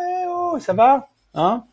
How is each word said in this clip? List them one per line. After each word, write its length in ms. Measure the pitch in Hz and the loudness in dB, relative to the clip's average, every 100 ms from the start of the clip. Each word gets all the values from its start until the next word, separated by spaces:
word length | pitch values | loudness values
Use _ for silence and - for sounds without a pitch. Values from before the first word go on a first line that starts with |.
eh, 260 | 359 370 359 | 2 -6 -6
oh, 300 | 349 349 311 | -6 -6 -6
ça 140 | - | -2
va, 340 | 190 240 269 - _ _ - | 4 4 4 0 _ _ -2
hein ? 280 | 175 240 - | -2 -2 -6